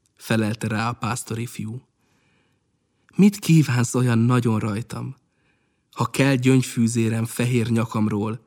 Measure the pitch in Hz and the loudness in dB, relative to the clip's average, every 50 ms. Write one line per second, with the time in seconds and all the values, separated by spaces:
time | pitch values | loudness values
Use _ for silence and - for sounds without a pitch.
0 | _ _ _ _ - - 117 110 110 104 110 - - 110 110 104 113 117 117 - | _ _ _ _ -6 -2 -2 0 0 -2 -4 -4 -4 -4 -4 -2 -2 -4 -4 -4
1 | - 107 120 - - - 113 117 117 117 - - 104 110 117 127 - _ _ _ | -6 -6 -6 -6 -6 -8 -8 -8 -8 -10 -10 -12 -12 -10 -12 -14 -16 _ _ _
2 | _ _ _ _ _ _ _ _ _ _ _ _ _ _ _ _ _ _ _ _ | _ _ _ _ _ _ _ _ _ _ _ _ _ _ _ _ _ _ _ _
3 | _ _ _ - 190 208 202 - - - 165 160 143 - 120 123 117 - - 127 | _ _ _ 4 4 4 4 2 2 4 4 6 6 4 2 0 0 0 0 0
4 | 127 123 117 113 113 120 127 123 117 120 110 107 117 113 101 110 120 - - 117 | 0 2 2 2 4 4 2 2 2 0 0 0 -2 -4 -6 -6 -8 -10 -10 -10
5 | 117 127 135 - _ _ _ _ _ _ _ _ _ _ _ _ _ _ _ - | -10 -12 -14 -16 _ _ _ _ _ _ _ _ _ _ _ _ _ _ _ -6
6 | 120 117 - - 135 139 139 127 123 131 131 131 123 - - 117 117 113 117 120 | -6 -4 0 0 2 2 2 2 4 4 4 4 2 0 -2 0 0 0 0 0
7 | 113 110 110 113 113 113 - - 120 120 127 120 110 117 113 113 107 - - 113 | 0 0 0 -2 -4 -4 -4 -4 -2 0 0 0 0 0 0 0 -2 -2 -2 -2
8 | 107 107 107 104 107 110 113 135 - | -2 0 0 -2 -4 -4 -6 -10 -14